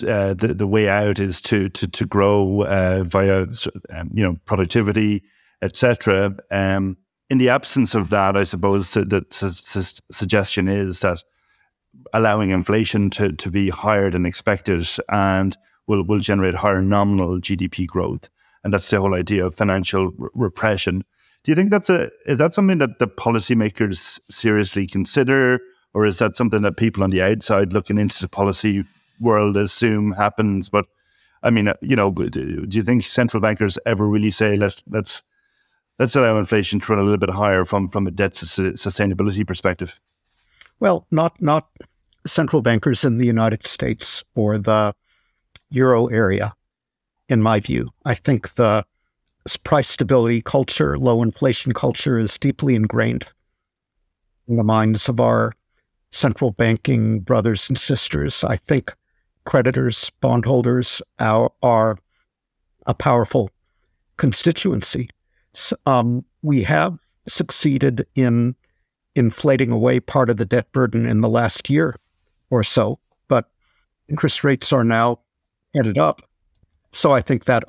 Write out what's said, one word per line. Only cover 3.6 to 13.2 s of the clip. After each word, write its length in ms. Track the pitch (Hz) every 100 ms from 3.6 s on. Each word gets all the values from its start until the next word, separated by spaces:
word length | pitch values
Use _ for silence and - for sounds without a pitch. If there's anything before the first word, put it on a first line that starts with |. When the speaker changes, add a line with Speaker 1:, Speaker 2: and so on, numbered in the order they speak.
| - 92 -
Speaker 1:
um, 180 | 82 87
you 100 | 104
know, 140 | 98 85 -
productivity, 800 | 98 90 117 104 107 107 104 - _ _ -
et 140 | 98 -
cetera. 600 | 123 117 - 95 101 98 -
Um, 460 | 98 95 98 95 92 _ _ -
in 80 | 131
the 120 | 127
absence 460 | 131 - 139 113 113
of 140 | 85
that, 260 | 104 98 98
I 80 |
suppose 500 | 95 90 98 98 90
that 160 | 110 95
the 160 | 98 -
su-, 200 | - 98
su-, 520 | 85 - 98 90 - -
suggestion 560 | - 95 107 98 - 95
is 320 | 101 95 90
that 240 | 98 87 - _ _ _ _ _ _ _ -
allowing 360 | 110 110 107 98
inflation 580 | 95 90 107 107 107 101
to, 200 | -